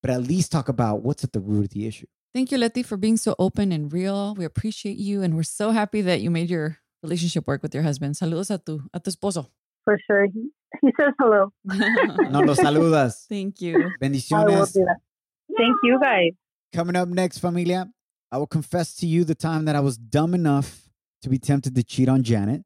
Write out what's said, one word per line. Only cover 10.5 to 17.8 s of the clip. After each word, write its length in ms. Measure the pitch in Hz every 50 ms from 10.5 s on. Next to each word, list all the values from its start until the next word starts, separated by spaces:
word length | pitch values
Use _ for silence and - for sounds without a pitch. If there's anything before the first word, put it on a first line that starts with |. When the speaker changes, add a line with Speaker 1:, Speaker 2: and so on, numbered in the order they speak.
| _ _ _ _ - -
Speaker 3:
he 100 | - 262 - -
says 140 | 302 285 277 -
hello. 320 | 277 226 214 202 196 202 _ _ _
Speaker 2:
<laughs> 0 | 196 196 196 214 214 - 494 - - - - 339 -
Speaker 1:
No 100 | 139 143
lo 120 | - - 139
saludas. 720 | - 359 143 147 156 165 165 160 151 135 120 - - -
Speaker 2:
Thank 340 | _ 214 202 190 202 196 -
you. 300 | 180 175 165 349 175 180 185 -
Speaker 1:
Bendiciones. 320 | - 135 139 131 - - 220 208 214 208 196
Speaker 3:
I 60 | 196
will 60 | 196
do 200 | 196 - 196 185
that. 120 | 180 170 - _ _ _ _ _ _ _ _ _ - -
Thank 180 | 440 233 240 254 - -
you, 160 | 240 247 262
guys. 320 | 294 269 226 190 175 165 180 _ _ _ _ _ _ _ -
Speaker 1:
Coming 220 | 165 170 175 180
up 140 | 180 180 175
next, 300 | 175 180 180 160 - -
familia, 500 | - 180 170 175 175 175 180 185